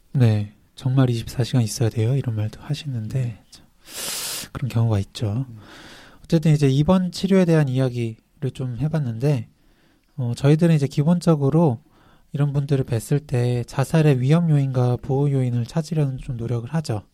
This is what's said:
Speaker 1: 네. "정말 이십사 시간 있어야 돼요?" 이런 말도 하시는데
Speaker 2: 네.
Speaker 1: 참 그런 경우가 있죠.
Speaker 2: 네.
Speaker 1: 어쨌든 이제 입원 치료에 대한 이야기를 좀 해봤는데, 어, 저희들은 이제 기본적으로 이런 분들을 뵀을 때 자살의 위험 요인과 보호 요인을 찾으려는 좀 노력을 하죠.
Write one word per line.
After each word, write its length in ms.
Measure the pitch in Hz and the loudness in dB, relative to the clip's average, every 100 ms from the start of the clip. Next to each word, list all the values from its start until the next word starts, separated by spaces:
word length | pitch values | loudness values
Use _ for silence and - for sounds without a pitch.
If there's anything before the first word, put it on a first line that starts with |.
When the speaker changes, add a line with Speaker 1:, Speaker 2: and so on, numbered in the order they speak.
| _ | _
Speaker 1:
네. 400 | 139 117 107 104 - _ | 2 2 2 -2 -12 _
"정말 340 | - 131 135 127 | -8 -2 2 2
이십사 340 | 117 - - | 0 -6 -6
시간 180 | 117 127 | -2 0
있어야 260 | 110 - 113 | -2 -2 -2
돼요?" 280 | 113 110 135 | 0 0 0
이런 200 | 123 107 | -2 -4
말도 240 | 107 - | -6 -8
하시는데 640 | - 143 147 120 107 131 | -8 -8 -6 -8 -6 -6
Speaker 2:
네. 200 | 120 92 _ | -6 -8 _
Speaker 1:
참 140 | - - _ - - - - - - - | -20 -20 _ -20 -12 -10 -8 -8 -10 -12
그런 160 | - 113 | -8 -4
경우가 300 | 113 117 104 | 0 0 0
있죠. 460 | 95 - 107 110 131 | -2 -6 -4 -4 -6
Speaker 2:
네. 80 | 110 - - - - - - | -12 -20 -20 -20 -20 -20 -20
Speaker 1:
어쨌든 280 | - 165 160 | -2 2 4
이제 160 | 151 139 | 4 4
입원 440 | 135 151 185 180 | 4 4 2 0
치료에 320 | - 190 190 | -4 2 4
대한 240 | 170 156 139 | 4 4 2
이야기를 840 | 127 131 120 117 113 _ _ 131 | 0 -2 -2 -6 -8 _ _ -8
좀 260 | - 127 117 | -6 -8 -4
해봤는데, 720 | 151 160 127 113 139 135 107 _ _ _ _ _ _ - | -2 -2 -4 -2 0 0 -4 _ _ _ _ _ _ -6
어, 160 | 120 120 | -4 0
저희들은 380 | 139 156 170 | 2 4 4
이제 120 | 156 135 | 4 2
기본적으로 920 | - 147 180 175 151 135 156 165 113 - _ _ _ _ | 0 2 2 4 4 4 4 2 0 -8 _ _ _ _
이런 200 | 139 143 | -2 -2
분들을 320 | 143 139 135 | 0 0 0
뵀을 420 | 131 113 - 143 - | 0 -4 0 -2 0
때 380 | 123 123 123 | -2 0 -2
자살의 560 | 117 - 135 160 151 127 | -2 -4 0 4 4 4
위험 300 | 131 165 170 | 4 2 4
요인과 460 | 147 135 127 123 120 | 2 2 0 0 0
보호 340 | - 135 143 | -2 0 0
요인을 340 | 135 127 120 | 0 0 -2
찾으려는 540 | 113 165 156 156 139 131 | -2 -4 -2 -2 -2 -4
좀 180 | - 117 | -8 -8
노력을 320 | 117 117 120 | -4 -4 -4
하죠. 340 | 160 151 - - | -4 -4 -6 -8